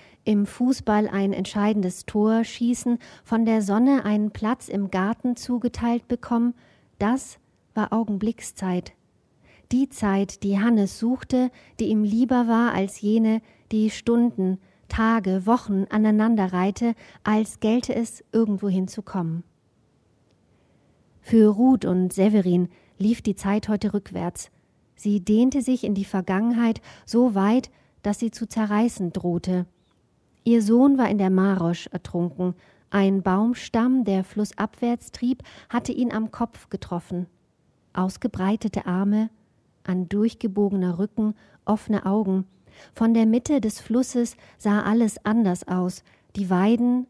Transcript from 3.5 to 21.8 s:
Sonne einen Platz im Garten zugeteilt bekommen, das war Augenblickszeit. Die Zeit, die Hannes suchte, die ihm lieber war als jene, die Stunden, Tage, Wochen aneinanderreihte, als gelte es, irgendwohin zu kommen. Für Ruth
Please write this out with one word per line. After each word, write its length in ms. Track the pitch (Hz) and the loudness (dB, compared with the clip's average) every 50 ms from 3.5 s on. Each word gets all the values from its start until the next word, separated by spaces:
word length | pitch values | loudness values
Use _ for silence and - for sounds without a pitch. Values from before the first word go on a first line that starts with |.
| 220 220 | 2 2
Sonne 420 | 208 196 202 220 247 269 277 262 - | 2 2 2 2 4 4 4 2 2
einen 260 | 208 214 208 208 208 | 0 0 0 0 -2
Platz 380 | - - 214 214 254 - - - | -4 -4 -4 -4 -4 -4 -6 -6
im 220 | - 202 202 185 | -6 -4 -4 -2
Garten 460 | - 190 190 202 233 - - 247 240 | -2 -2 -2 -2 -2 -2 -4 -4 -4
zugeteilt 680 | - - - 247 240 226 240 - - 233 233 240 233 - | -4 -4 -4 -4 -2 -2 -4 -4 -2 -2 -2 -2 -2 -4
bekommen, 460 | - 247 240 - - 247 233 233 240 240 _ _ _ _ _ _ _ _ - | -4 -8 -6 -4 -2 0 0 0 0 -2 _ _ _ _ _ _ _ _ -4
das 400 | 202 214 247 262 - - - _ _ _ _ _ _ _ | -2 0 0 -2 -4 -8 -20 _ _ _ _ _ _ _
war 220 | - 214 208 - - | -4 -4 -2 -2 0
Augenblickszeit. 1000 | 226 233 202 208 190 208 220 226 - - - - - 190 185 180 180 175 - - _ _ _ _ _ _ _ _ _ _ _ _ _ _ - | -2 -2 -2 -4 -4 -2 -4 -4 -6 -10 -16 -12 -8 -4 -4 -2 -4 -4 -8 -14 _ _ _ _ _ _ _ _ _ _ _ _ _ _ -2
Die 160 | 240 254 277 269 | 0 0 0 -2
Zeit, 540 | - - 220 202 196 196 196 190 - - | -4 -2 -2 0 0 0 0 -2 -6 -6
die 180 | - 196 196 196 | -4 -2 0 0
Hannes 380 | 208 240 233 214 196 190 - - | 2 2 2 2 2 0 -2 -4
suchte, 520 | 226 233 254 254 - - - 254 254 247 - - - _ _ - | -2 -2 -2 -2 -4 -2 0 0 0 0 -4 -8 -20 _ _ -6
die 60 | 220 | -2
ihm 180 | 208 220 214 214 | 0 0 2 2
lieber 420 | 202 208 226 254 226 254 247 240 | 2 2 2 2 2 2 2 2
war 260 | 226 226 226 233 240 | 2 2 2 2 2
als 280 | - 185 196 196 - - | 0 -2 -2 -4 -6 -4
jene, 400 | - 208 214 226 220 220 220 226 - _ _ _ _ - | -2 0 2 2 2 2 0 0 -4 _ _ _ _ -6
die 180 | - 214 214 220 | -2 -2 -2 -2
Stunden, 680 | - - - 233 233 240 233 240 233 - 190 185 190 190 _ _ _ _ _ | -4 -4 -2 0 2 2 2 2 0 0 -2 -2 -2 -4 _ _ _ _ _
Tage, 580 | - - - 226 220 226 226 185 190 185 190 180 | -6 -2 0 2 2 2 2 0 0 -2 0 2
Wochen 420 | 214 240 247 - - 196 190 196 - | 2 0 0 0 -2 -2 -2 -2 0
aneinanderreihte, 1040 | - 214 214 214 214 208 214 226 233 208 190 185 185 180 185 196 196 - 240 233 226 - - - - - - | 0 2 2 4 4 2 2 2 2 2 0 0 0 0 0 0 -2 -2 -2 -2 -2 -4 -8 -20 -18 -8 -2
als 340 | - 214 214 220 - - - | 0 0 0 0 -2 -4 -4
gelte 340 | - 214 226 247 233 - | 0 0 0 0 0 -2
es, 300 | - - 233 226 - - - _ | -4 -4 -4 -6 -8 -14 -10 _
irgendwohin 560 | - 226 226 214 202 190 208 202 185 190 185 | 0 0 2 2 0 -2 -2 0 0 0 -2
zu 160 | 185 - - | -4 -6 -10
kommen. 400 | - - - 190 170 165 160 170 - _ _ _ _ _ _ _ _ _ _ _ _ _ _ _ _ _ _ _ _ _ _ _ _ _ _ _ _ _ _ _ _ _ _ _ | -12 -8 -6 -6 -4 -4 -6 -6 -10 _ _ _ _ _ _ _ _ _ _ _ _ _ _ _ _ _ _ _ _ _ _ _ _ _ _ _ _ _ _ _ _ _ _ _
Für 280 | - - 233 226 214 214 | -4 2 6 6 6 6
Ruth 360 | 208 202 247 262 269 - | 6 4 4 4 4 4